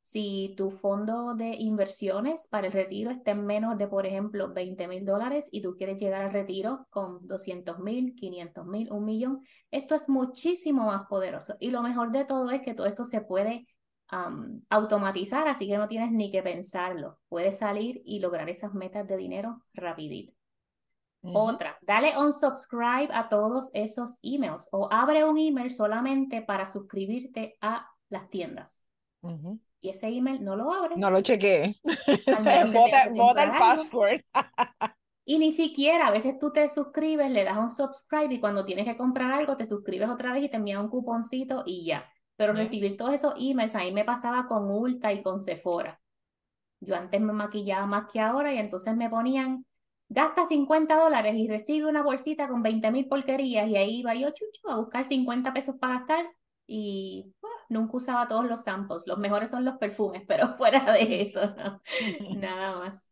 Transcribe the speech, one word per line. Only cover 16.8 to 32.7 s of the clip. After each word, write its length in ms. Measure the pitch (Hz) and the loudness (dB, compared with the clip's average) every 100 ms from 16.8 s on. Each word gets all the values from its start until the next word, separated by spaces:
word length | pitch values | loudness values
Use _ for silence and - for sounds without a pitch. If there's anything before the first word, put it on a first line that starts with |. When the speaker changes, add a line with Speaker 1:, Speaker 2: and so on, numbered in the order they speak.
| 180 175 - - _ | -4 -4 -10 -14 _
Speaker 1:
Puedes 300 | 170 185 196 | 0 0 0
salir 420 | 214 208 226 254 - | -2 -2 -4 -6 -8
y 140 | 208 | -4
lograr 280 | 180 170 156 | -2 -2 -6
esas 240 | 175 208 | -8 -8
metas 340 | 196 185 196 196 | -8 -8 -8 -6
de 120 | 190 | -6
dinero 440 | 185 185 226 233 _ | -6 -8 -8 -10 _
rapidito. 580 | - 175 160 151 - - _ _ _ _ _ _ _ _ _ | -10 -8 -8 -10 -12 -14 _ _ _ _ _ _ _ _ _
Speaker 2:
Ujú. 160 | 180 180 | -4 0
Speaker 1:
Otra, 380 | 220 247 - 147 | 0 -2 -8 -10
dale 340 | - 208 285 277 | 0 4 4 4
unsubscribe 960 | 294 285 285 269 - 240 240 254 285 | 2 2 0 -2 -8 -2 0 0 0
a 160 | - 226 | -2 0
todos 420 | 208 214 247 262 | 2 2 0 -4
esos 460 | 202 214 226 240 - | -6 -6 -6 -10 -10
emails 460 | - 277 214 156 - | -6 -4 -4 -4 -6
o 160 | 196 196 | -4 0
abre 340 | 220 262 302 | 2 4 4
un 120 | 311 311 | 4 4
email 340 | 311 269 247 | 2 0 -4
solamente 720 | 254 214 220 254 269 269 233 | -2 0 0 0 0 0 -4
para 260 | 220 196 190 | -4 -4 -4
suscribirte 920 | 202 196 196 196 240 254 - 220 - | -8 -8 -6 -4 -6 -6 -10 -10 -6
a 260 | 208 233 - _ _ | -4 -4 -8 _ _
las 220 | 190 - | -12 -8
tiendas. 580 | 202 170 - - - _ _ _ _ | -8 -8 -10 -16 -20 _ _ _ _
Speaker 2:
Ujú. 400 | 175 165 160 220 _ _ | -12 -10 -10 -12 _ _
Speaker 1:
Y 100 | 190 | -12
ese 180 | 190 220 | -8 -6
email 360 | 240 254 269 | -2 -2 -2
no 120 | 196 196 | -4 -4
lo 160 | 262 | -2
abres. 260 | 381 339 339 | -2 -2 0
Speaker 2:
No 120 | 190 | 4
lo 100 | 190 | 4
chequeé. 560 | 196 226 202 180 165 208 - 320 - 285 - | 4 4 6 6 4 -2 -4 -2 4 4 6
Speaker 1:
Al 140 | 214 | 4
menos 240 | 220 - 233 | 8 8 8